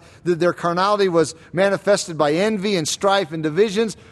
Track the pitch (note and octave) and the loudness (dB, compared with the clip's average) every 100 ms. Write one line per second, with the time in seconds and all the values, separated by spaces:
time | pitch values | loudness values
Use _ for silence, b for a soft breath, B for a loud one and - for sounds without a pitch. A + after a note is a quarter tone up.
0 | B B E3+ E3+ F3 - F3 E3+ G3 G#3 | B B -4 0 0 0 -2 0 0 2
1 | G3 E3+ D#3 B B D#3+ G3 G3 - G#3 | 2 2 0 B B -2 0 0 2 0
2 | - D#3 D3 D#3+ G#3 A3 G3+ F#3+ D3 - | 0 -2 0 2 0 0 -2 -2 -2 -2
3 | G3 G3 E3 D#3+ D#3 D#3 A3 F#3+ A3+ - | 0 0 0 -4 -2 0 0 0 -4 -6
4 | B | B